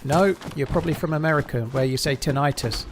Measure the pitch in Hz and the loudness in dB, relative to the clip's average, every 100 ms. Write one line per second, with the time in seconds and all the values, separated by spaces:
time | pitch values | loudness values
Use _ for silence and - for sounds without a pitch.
0 | 131 156 196 180 180 160 135 175 165 151 | 2 4 4 2 -6 -4 0 0 0 -2
1 | 165 156 160 151 135 123 113 135 131 131 | -2 0 2 2 0 -4 -2 0 0 0
2 | 156 135 - 135 143 135 120 - - | -2 0 0 2 0 0 -4 -4 -8